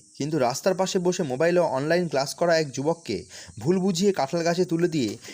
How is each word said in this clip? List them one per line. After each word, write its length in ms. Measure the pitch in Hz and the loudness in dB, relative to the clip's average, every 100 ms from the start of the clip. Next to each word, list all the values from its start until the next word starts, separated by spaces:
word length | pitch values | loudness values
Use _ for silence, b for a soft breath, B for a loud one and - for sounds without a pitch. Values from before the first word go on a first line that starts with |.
| - - | -20 -8
কিন্তু 200 | 139 156 | -4 0
রাস্তার 380 | 120 135 196 180 | 0 2 0 0
পাশে 240 | 185 196 | 0 0
বসে 240 | 180 175 | 0 0
মোবাইলে 360 | 156 127 165 175 | -2 0 2 4
অনলাইন 480 | 165 131 147 170 175 | 2 0 0 0 2
ক্লাস 280 | - 139 - | -2 -2 0
করা 220 | 170 165 | 2 2
এক 140 | 151 | 0
যুবককে 540 | 127 147 165 - 95 - B B - | -2 -2 -2 -4 -8 -8 B B -6
ভুল 200 | 117 190 | 0 2
বুঝিয়ে 320 | 185 170 202 | 2 2 2
কাঁঠাল 320 | 190 135 170 | 2 -2 0
গাছে 220 | 165 170 180 | 0 0 0
তুলে 220 | 165 175 | 2 0
দিয়ে 300 | 156 113 - B | 0 -2 -4 B